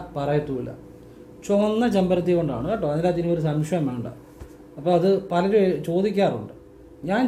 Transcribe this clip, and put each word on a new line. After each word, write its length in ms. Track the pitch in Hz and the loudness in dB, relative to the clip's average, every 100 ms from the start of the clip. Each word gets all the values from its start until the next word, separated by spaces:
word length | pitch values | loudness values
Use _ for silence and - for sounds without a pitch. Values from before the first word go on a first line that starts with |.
| 170 143 | -6 -6
പറയത്തുമില്ല. 540 | 139 147 143 131 120 - - - - - - - | -2 0 -2 -6 -8 -12 -18 -20 -20 -20 -20 -12
ചുവന്ന 400 | - 202 214 214 240 | 0 2 2 2 2
ചെമ്പരത്തി 440 | 196 180 180 175 | 2 2 2 2
കൊണ്ടാണ് 340 | 175 151 120 156 | 2 0 -2 -4
കേട്ടോ, 180 | 214 151 | -2 -2
അതിനകത്ത് 300 | 147 180 170 | 0 0 0
ഇനി 80 | 170 | 0
ഒരു 80 | 165 | 0
സംശയം 440 | 156 151 151 180 135 | 0 0 0 0 -2
വേണ്ട. 200 | 123 120 - - - - - - - | -4 -8 -12 -20 -20 -20 -20 -20 -6
അപ്പോൾ 160 | 156 | 0
അത് 160 | 175 190 190 190 | 2 4 2 0
പലരും 560 | 175 190 214 185 160 | 0 2 4 4 0
ചോദിക്കാറുണ്ട്. 720 | 160 175 208 190 180 117 104 - - - - - | -2 0 0 2 0 0 -8 -16 -20 -20 -20 -12
ഞാൻ 180 | 151 208 | -2 0